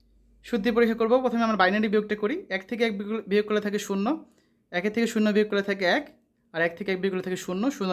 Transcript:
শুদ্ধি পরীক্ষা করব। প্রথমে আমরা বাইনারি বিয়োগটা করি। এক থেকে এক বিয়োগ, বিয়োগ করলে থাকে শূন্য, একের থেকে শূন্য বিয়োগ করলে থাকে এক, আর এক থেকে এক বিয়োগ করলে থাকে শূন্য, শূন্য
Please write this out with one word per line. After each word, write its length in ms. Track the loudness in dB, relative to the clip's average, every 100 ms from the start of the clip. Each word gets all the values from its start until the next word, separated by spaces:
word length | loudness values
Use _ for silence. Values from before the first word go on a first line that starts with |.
| _ _ _ _ -6
শুদ্ধি 200 | -2 0 4
পরীক্ষা 220 | 2 2
করব। 120 | 2 2
প্রথমে 200 | 2 0 0
আমরা 120 | 4
বাইনারি 240 | 4 4 2
বিয়োগটা 220 | 2 0 -2
করি। 120 | -2 -4 -4 -6
এক 80 | -4
থেকে 120 | -2 -2
এক 60 | -2
বিয়োগ, 220 | -4 -6 0
বিয়োগ 160 | 0 2
করলে 120 | -2 -2
থাকে 120 | -4 -4
শূন্য, 180 | -2 0 -2 -6 _ _ _ _ -4
একের 140 | -2 0
থেকে 120 | 0
শূন্য 140 | 2 2 4
বিয়োগ 120 | 2
করলে 140 | 0 -2
থাকে 160 | 0 2 2
এক, 60 | -2 -12 _ _ _
আর 80 | -2 -2
এক 60 | -2
থেকে 120 | -4
এক 60 | -2
বিয়োগ 100 | -2
করলে 120 | -2 -4
থাকে 120 | -6 -4
শূন্য, 180 | -2 -2 -2
শূন্য 140 | -2